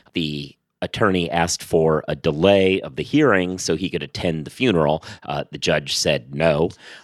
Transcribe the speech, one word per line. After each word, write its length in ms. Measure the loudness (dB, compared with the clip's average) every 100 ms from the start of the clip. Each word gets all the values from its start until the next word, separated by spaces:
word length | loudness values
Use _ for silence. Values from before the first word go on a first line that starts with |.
| _
The 420 | -6 -4 -6 -10 -18 _ _
attorney 460 | -10 -2 2 2 0
asked 320 | 0 0 -2
for 420 | -2 2 2 2 -2
a 80 |
delay 640 | -4 -2 2 4 6 4 0
of 140 | -2 -8
the 60 |
hearing 560 | -2 2 4 4 2 -4
so 180 | -4 -2
he 120 | -2
could 120 | -6
attend 420 | -8 -4 -4 -4
the 60 | -6
funeral. 520 | -2 0 2 2 0 -4 -16
Uh, 200 | -8 -8 -8
the 80 | -6
judge 380 | -2 -2 -2 -4
said 380 | -2 -2 -4
no, 340 | -2 0 2 0 -4 -18 -20